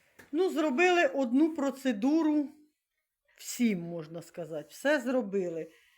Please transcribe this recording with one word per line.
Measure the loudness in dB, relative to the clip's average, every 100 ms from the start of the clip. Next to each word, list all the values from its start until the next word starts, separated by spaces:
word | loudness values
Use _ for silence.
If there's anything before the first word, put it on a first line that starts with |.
| _ -20 -8
Ну, | -2 0
зробили | 0 0 4 4 6 2
одну | 0 2 2 2
процедуру | 2 -4 -2 -2 0 2 2 2 0 -2 -10 _ _ _ _ _ _ _ _
всім, | -14 -2 0 0
можна | -6 -10 -10 -14
сказати, | -14 -14 -10 -10 -12
все | -4 0 0
зробили. | 0 -2 0 -2 -2 -6 -10 _ _